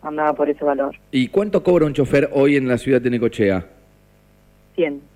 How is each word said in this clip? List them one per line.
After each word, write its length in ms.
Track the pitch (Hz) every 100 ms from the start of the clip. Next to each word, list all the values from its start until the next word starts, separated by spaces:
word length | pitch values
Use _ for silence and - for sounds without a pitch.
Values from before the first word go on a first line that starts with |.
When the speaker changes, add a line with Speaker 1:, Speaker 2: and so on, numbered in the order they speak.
Speaker 1:
andaba 320 | 156 151 151
por 160 | 147 143
ese 120 | 143
valor. 320 | 147 139 139 - _
Speaker 2:
¿Y 180 | 131 127
cuánto 340 | 190 208 180
cobra 240 | - 175 156
un 80 |
chofer 340 | 139 135 143 143
hoy 220 | 147 139 143
en 120 | 131
la 80 | 120
ciudad 240 | - 131
de 80 | 123
Necochea? 560 | 120 113 - 101 92 85 _ _ _ _ _ _ _ _ _ _
Speaker 1:
Cien. 260 | - 160 143 -